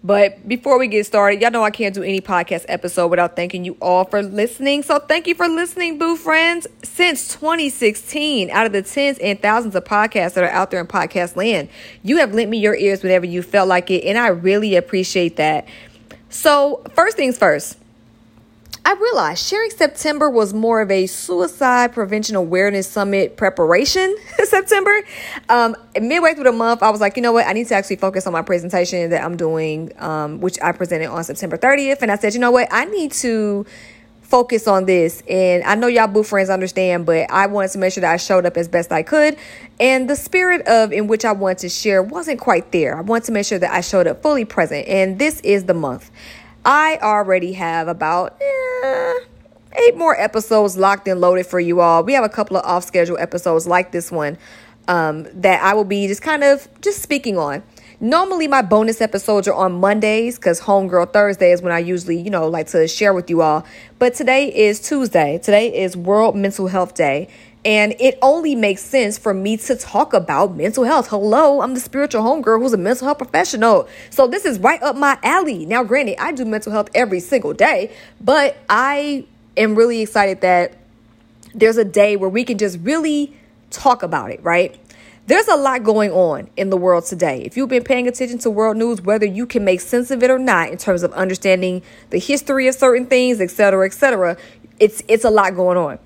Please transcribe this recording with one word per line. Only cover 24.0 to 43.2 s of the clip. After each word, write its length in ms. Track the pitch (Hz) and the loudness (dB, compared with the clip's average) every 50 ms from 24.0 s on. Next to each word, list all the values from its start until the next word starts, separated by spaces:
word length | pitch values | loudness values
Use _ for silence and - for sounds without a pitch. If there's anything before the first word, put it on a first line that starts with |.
| 370 381 403 427 - - | 0 0 -2 -4 -8 -8
<laughs> 160 | - - 427 | -2 0 0
September. 580 | 427 - 381 392 - 440 403 381 403 415 427 415 - - - - - - 294 _ - | 2 2 0 2 2 0 2 2 2 0 0 0 -6 -16 -16 -14 -14 -14 -16 _ 2
Um, 260 | 233 240 233 226 226 - - _ - - | 4 4 4 2 -2 -6 -14 _ -6 -6
midway 320 | 214 233 294 349 330 320 320 | -2 0 0 2 2 2 0
through 120 | 294 277 | 4 2
the 80 | 254 240 | 2 2
month, 300 | 226 226 226 233 233 202 | 2 0 0 0 2 2
I 60 | 220 | 2
was 100 | 214 208 | 2 2
like, 160 | 208 202 202 | 0 -2 0
"You 80 | 254 240 | 0 0
know 100 | 240 226 | 2 2
what? 140 | 233 - | 2 2
I 60 | - 190 | 2 -2
need 140 | 220 240 | -4 -2
to 80 | 226 233 | 0 -2
actually 220 | 196 196 - 208 | -2 0 -2 -6
focus 300 | 175 - 190 190 190 185 | -4 -4 -4 -2 -4 -6
on 60 | 190 170 | -4 -4
my 80 | 165 | -4
presentation 720 | 165 - 190 175 170 175 185 180 175 175 - 180 170 170 | -2 -2 -2 -2 -2 -2 -2 -2 -2 -2 -2 -4 -2 -2
that 120 | 170 160 - | -2 -2 -2
I'm 140 | 160 175 | -6 -6
doing," 560 | 170 175 160 160 160 160 156 156 156 165 - - - | -4 -4 -2 -2 -2 -4 -4 -6 -6 -8 -12 -14 -12
um, 420 | 151 156 156 156 151 147 151 - | -10 -8 -6 -6 -6 -8 -8 -6
which 180 | 175 185 - - - | -6 -6 -4 -2 -4
I 100 | 170 175 | -4 -2
presented 360 | - 185 170 175 156 160 139 | -2 -4 -4 -4 -4 -4 -6
on 140 | 123 165 165 | -6 -8 -8
September 360 | - 147 - - 170 165 165 | -8 -10 -10 -8 -8 -6 -2
thirtieth. 420 | - 254 277 277 277 269 277 277 | 2 2 2 2 2 -2 -2 -2
And 100 | 254 214 | 0 -2
I 60 | 202 | -2
said, 160 | 208 233 214 208 | 0 -2 -2 -2
"You 80 | 240 | 0
know 100 | 247 240 | 2 4
what? 180 | 240 247 240 - | 4 4 2 2
I 160 | - 220 277 | 0 -2 -2
need 260 | 359 427 403 320 285 - | -2 -4 -4 -4 -4 -6
to 540 | - - 247 226 220 214 208 202 202 214 - - - - - - - _ _ _ _ _ | -6 -4 -2 -2 -2 -2 -2 -2 -4 -6 -10 -14 -20 -20 -20 -20 -20 _ _ _ _ _
focus 440 | - - 247 240 240 247 220 220 | 2 2 2 2 2 0 -2 2
on 200 | 220 196 190 190 | 2 2 2 2
this." 360 | 185 185 180 165 165 165 - - - | 2 2 4 2 0 -2 -6 -10 -4
And 360 | - 190 185 180 180 175 - | 0 0 2 2 2 0 2
I 100 | - 202 | 0 0
know 140 | 214 240 240 | 0 0 2
y'all 180 | 240 233 220 | 2 2 2
boo 160 | 214 196 214 214 | 2 2 0 0
friends 260 | 208 - 196 190 185 | 0 0 -2 0 0
understand, 560 | 196 190 190 185 - 190 185 185 180 175 175 | 0 -2 -2 -4 -2 -2 0 0 0 0 0
but 260 | 160 165 160 156 - | 0 0 0 0 0
I 140 | - 185 196 | 0 0 0
wanted 280 | 202 208 208 190 190 190 | 2 0 -2 -2 -2 -2
to 60 | 196 | -2
make 140 | 190 185 185 | -2 -2 -2
sure 80 | 202 | 0
that 120 | 180 160 170 | 0 0 0
I 20 | |
showed 300 | 170 - - 202 185 180 | 0 0 0 0 2 2
up 100 | 175 170 | 0 -2
as 120 | 170 170 165 | -2 -6 -2
best 220 | - 175 170 - | -2 -2 -2 -2
I 120 | - 156 160 | -4 -4 -2
could. 340 | - - 302 302 302 294 - - - - - - - _ _ | 0 2 2 2 2 0 -4 -14 -20 -20 -20 -20 -20 _ _
And 300 | 240 254 262 262 254 247 | 2 2 2 2 0 -2
the 80 | 285 | -4
spirit 500 | 285 - - - 370 370 370 359 339 - | -4 -4 -2 0 0 2 2 0 0 2
of 280 | - 226 226 220 208 - | 4 4 4 4 2 0
in 140 | 202 208 208 | -2 0 0
which 180 | 226 214 226 | -2 0 0
I 60 | 233 208 | -2 -2
wanted 260 | 196 196 190 185 185 | 0 -2 -2 -2 -4
to 100 | - 175 | -6 -10
share 340 | - - - 214 196 190 185 | -8 -4 -2 0 2 2 0
wasn't 380 | 208 285 359 339 311 285 240 | 0 -4 -8 -6 -6 -6 -4
quite 320 | - - 202 165 - - - | 0 0 0 0 0 0 0
there. 240 | 175 156 131 - | 0 0 0 -2
I 60 | 156 170 | -6 -2
wanted 220 | 202 226 233 | -2 -2 -2